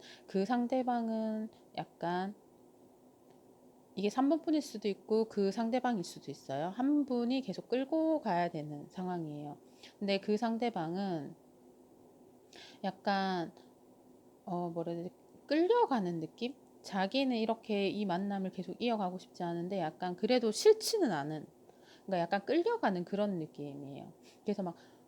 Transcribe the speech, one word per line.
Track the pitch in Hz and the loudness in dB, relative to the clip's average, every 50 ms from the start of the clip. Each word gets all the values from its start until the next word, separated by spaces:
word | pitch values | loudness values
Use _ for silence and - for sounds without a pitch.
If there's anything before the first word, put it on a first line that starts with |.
| - - - - - - | -14 -18 -20 -20 -12 -4
그 | - 190 196 | -2 0 0
상대방은 | 202 247 247 240 240 262 262 254 247 247 240 233 226 220 220 220 220 220 220 220 220 - - - - - - | 2 2 0 0 2 0 0 0 0 0 -2 -2 -2 -2 -2 -2 -2 -4 -4 -6 -8 -10 -16 -20 -12 -10 -8
약간 | 170 - - - - 170 175 180 185 196 208 - - - - - - - - - - - - - - - - - - - - - - - - - - - - - - - - | -8 -8 -8 -6 -4 -2 -2 -2 -2 -4 -6 -10 -16 -20 -20 -20 -20 -20 -20 -20 -20 -20 -20 -20 -20 -20 -20 -20 -20 -20 -20 -20 -20 -20 -20 -20 -20 -20 -20 -20 -20 -12 -6
이게 | - 190 208 | -2 -2 0
삼 | - - 262 277 | 2 2 4 4
번 | 320 311 | 4 2
분일 | 320 - 311 311 | 2 2 0 0
수도 | 269 - - 220 - 214 | 0 -2 -6 -4 -2 -2
있고 | 196 - - - 214 220 226 | -2 -4 -2 0 2 2 2
그 | 220 - 214 196 196 | 2 0 0 0 2
상대방일 | 196 240 226 226 226 254 247 254 240 196 170 | 0 0 -2 0 0 0 0 0 0 0 -2
수도 | - - - - - | -6 -10 -12 -12 -12
있어요. | 135 - - - 135 135 151 175 196 | -12 -12 -8 -6 -4 -2 -2 -2 -2
한 | - 247 277 294 294 285 | 0 2 2 4 4 2
분이 | 254 254 240 240 240 254 269 | 2 0 0 0 2 0 0
계속 | 262 - 180 - - - | -2 -2 -6 -8 -4 -2
끌고 | - 254 269 262 - 320 320 320 320 302 | -2 -2 0 0 0 2 2 2 2 2
가야 | 294 220 180 170 175 170 | 2 2 2 2 2 2
되는 | 170 160 147 151 151 147 143 - | 0 -4 -6 -6 -8 -10 -12 -12
상황이에요. | - - 185 180 180 175 165 156 147 147 147 147 - - - - - - - - - - | -8 -6 -4 -4 -4 -4 -4 -6 -6 -8 -10 -10 -12 -14 -18 -20 -20 -20 -20 -20 -10 -4
근데 | 208 196 196 196 | 0 0 0 0
그 | 196 - 208 208 | 2 2 0 2
상대방은 | 240 226 226 226 240 240 233 185 160 156 170 190 202 196 180 160 139 143 165 - - - - - - - - - - - - - - - - - - - - - - - - - - - - - - | 2 0 0 0 0 0 0 -2 -2 -2 -2 -2 -2 -2 -2 -2 -4 -6 -10 -14 -20 -20 -20 -20 -20 -20 -20 -20 -20 -20 -20 -20 -20 -20 -20 -20 -20 -20 -20 -20 -20 -20 -20 -20 -20 -20 -12 -6 -4
약간, | 196 185 - - 214 202 196 190 190 185 180 165 - - - - - - - - - - - - - - - - - - - - | -4 -4 -2 0 0 2 2 2 2 0 0 -2 -4 -6 -12 -20 -20 -20 -20 -20 -20 -20 -20 -20 -20 -20 -20 -20 -20 -20 -16 -8
어, | - 180 175 175 175 170 | -6 -4 -2 -2 -2 -2
뭐라 | 170 165 170 170 | -4 -4 -4 -4
해야 | 170 170 | -4 -6
되지? | 180 - - - - - - - - | -8 -10 -14 -20 -20 -20 -18 -4 2
끌려가는 | 277 311 339 370 453 480 466 - 277 233 190 180 175 165 | 4 4 6 6 6 6 6 4 4 2 2 0 0 -2
느낌? | 160 156 - - 233 240 277 - - - - - - | -4 -6 -6 -6 -6 -6 -6 -8 -16 -20 -20 -20 -12
자기는 | - - 196 185 196 - 262 277 262 247 226 | -6 -2 0 0 2 2 2 2 2 2 2
이렇게 | 220 220 226 220 - - 214 202 196 190 | 2 0 0 -2 -2 -2 0 2 2 2
이 | - 202 208 | 0 0 0
만남을 | 196 170 175 196 202 202 196 190 185 | 0 0 0 0 -2 -2 -2 -4 -4
계속 | 190 - 180 - 180 - | -6 -6 -8 -8 -6 -2
이어가고 | 208 240 233 214 202 180 180 185 | 0 0 0 0 0 -2 -4 -6
싶지 | - - - - 180 | -10 -14 -10 -6 -4
않은데 | 170 170 170 170 180 196 196 | -4 -2 -4 -4 -2 -2 -2
약간 | 170 156 156 - - 185 180 | -2 -2 -2 -4 -4 -4 -2
그래도 | - - 214 254 254 240 220 | 0 2 2 4 4 4 2
싫지는 | 214 - - 427 427 440 - - - 440 381 254 | 0 6 8 8 8 8 4 0 0 2 2 2
않은, | 180 147 139 147 156 156 139 - - - - - - - - - - - - | 2 0 0 -2 -4 -6 -8 -12 -16 -20 -20 -20 -20 -20 -20 -20 -20 -18 -6
그러니까 | - 190 175 | -2 0 0
약간 | 170 170 - 202 - | 2 2 0 0 0
끌려가는 | - 254 330 339 453 480 453 330 247 190 180 175 | 2 2 2 2 2 2 2 2 2 2 0 -2
그런 | - - 196 208 208 196 175 | -2 -2 0 0 0 0 -2
느낌이에요. | 156 156 - - 147 143 139 143 143 135 143 131 - - - - - - - - - | -4 -6 -8 -10 -10 -10 -10 -10 -12 -12 -12 -12 -14 -16 -18 -20 -20 -20 -20 -8 -6
그래서 | - 208 - 196 | -4 -4 -2 -4
막 | 175 165 - - - - - - | -6 -8 -10 -14 -20 -20 -20 -20